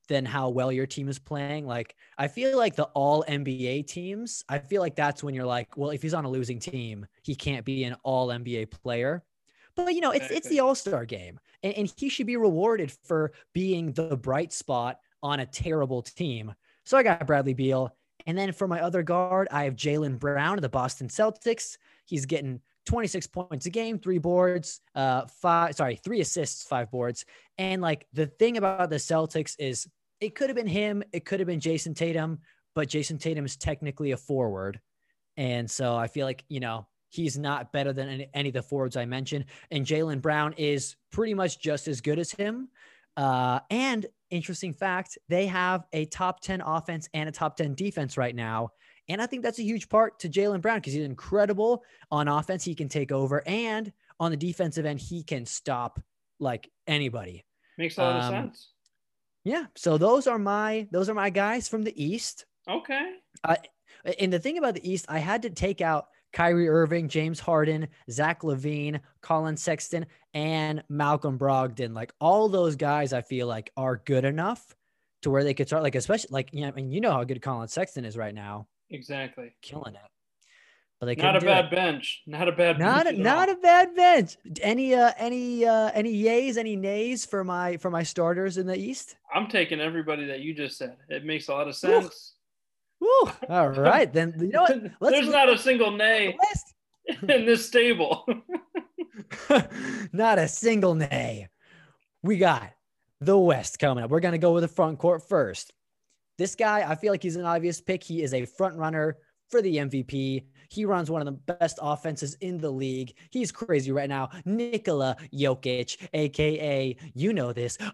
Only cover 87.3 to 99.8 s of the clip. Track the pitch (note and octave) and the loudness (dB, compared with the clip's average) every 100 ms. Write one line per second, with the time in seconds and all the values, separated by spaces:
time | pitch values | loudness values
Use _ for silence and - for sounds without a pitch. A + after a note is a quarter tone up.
87.3 | G3+ F#3 F3+ F3+ E3+ F#3 E3+ D#3 - E3 | -4 -2 -2 -2 -2 -2 -2 -2 0 2
88.3 | F3 F#3+ F3+ F#3 F#3 G3+ C4 - - - | 2 0 -2 -2 -4 -4 -8 -12 -20 -6
89.3 | - G#3+ G#3 E3 D#3 D#3 E3 D#3 D3+ C#3+ | -4 0 0 0 -2 -2 -2 -2 -4 -4
90.3 | C3+ D3 D3 C#3 - B2+ B2+ - D3 D3 | -6 -8 -6 -8 -8 -10 -12 -10 -8 -6
91.3 | D#3 D3+ C#3+ D3 B2+ - - F3+ - - | -6 -4 -4 -4 -2 4 4 4 -4 -20
92.3 | _ _ _ _ _ _ _ G4+ C5 G#4+ | _ _ _ _ _ _ _ 4 6 4
93.3 | - - F3 C#3+ C3+ D3 C4 G3 D3+ E3+ | 0 -2 2 2 4 6 6 4 2 0
94.3 | D#3+ F3+ D4 F4+ B3+ G#3 - A#3 C#4 C4 | -2 0 4 4 4 -2 -2 4 4 4
95.3 | C#4+ C4 A3 C4 B3 G#3+ G#3 G#3+ A3 G3 | 6 6 6 4 4 4 4 4 4 2
96.3 | - G4+ G4+ - _ _ _ - A#3+ G3 | 2 2 2 -8 _ _ _ -8 -2 4
97.3 | C4 A3+ A3+ - A#3+ A#3+ G3 - - - | 6 6 4 4 4 6 4 2 0 -2
98.3 | A#3 - F4 - F#4 - - E4+ G#3+ - | -4 -4 -8 -8 -10 -10 -10 -12 -12 -16
99.3 | - - C#4 - - | -8 4 4 4 -4